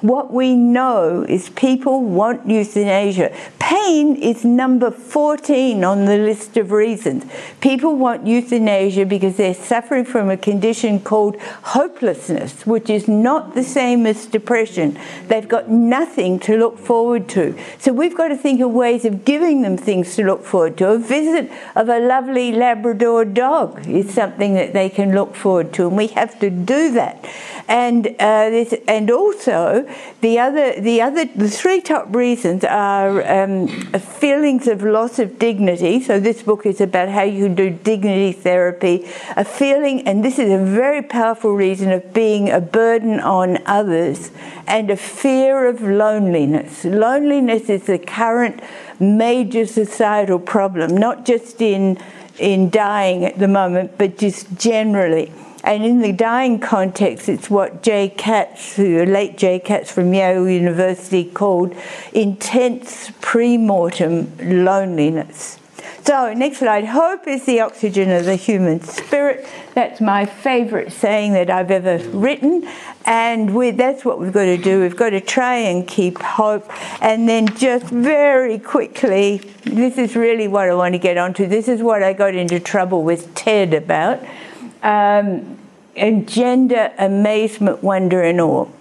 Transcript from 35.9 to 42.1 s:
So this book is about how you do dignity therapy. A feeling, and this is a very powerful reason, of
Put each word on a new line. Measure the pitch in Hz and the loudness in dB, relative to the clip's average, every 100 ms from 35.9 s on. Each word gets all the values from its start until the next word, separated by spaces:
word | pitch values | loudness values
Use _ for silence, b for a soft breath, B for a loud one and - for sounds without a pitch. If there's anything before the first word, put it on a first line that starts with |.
| 233 | 0
So | 254 202 | 2 0
this | 202 226 | 2 -2
book | - 208 208 | -2 0 0
is | 190 | 0
about | 196 185 185 | 0 0 0
how | 202 | 0
you | 196 196 202 | -2 0 0
do | 180 190 | 2 0
dignity | 170 208 220 208 190 196 | 0 -2 0 0 0 0
therapy. | 180 180 180 175 175 185 175 B B B - | 0 0 2 0 0 0 0 B B B -4
A | |
feeling, | 202 - 277 277 294 262 - | -4 -2 0 2 0 -2 -2
and | 202 | 0
this | 226 262 | 0 0
is | 220 | 2
a | 190 | 2
very | 190 202 254 294 | 2 0 0 0
powerful | 285 240 226 226 220 | -2 -2 0 0 -2
reason, | 202 190 190 190 | 0 0 0 0
of | 185 185 | 0 0